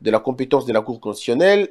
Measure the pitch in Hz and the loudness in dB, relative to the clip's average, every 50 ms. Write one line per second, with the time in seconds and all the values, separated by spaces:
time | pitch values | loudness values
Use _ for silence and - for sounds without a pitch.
0 | - 113 110 107 - 135 131 127 131 123 147 135 123 123 113 110 110 - 120 - | -2 0 0 0 0 -4 -4 -4 -2 0 0 0 0 0 -2 -2 -2 -4 -8 -10
1 | - 107 104 - - 123 120 135 175 196 202 208 196 - | -10 -10 -10 -6 -4 -4 0 2 4 4 4 4 2 0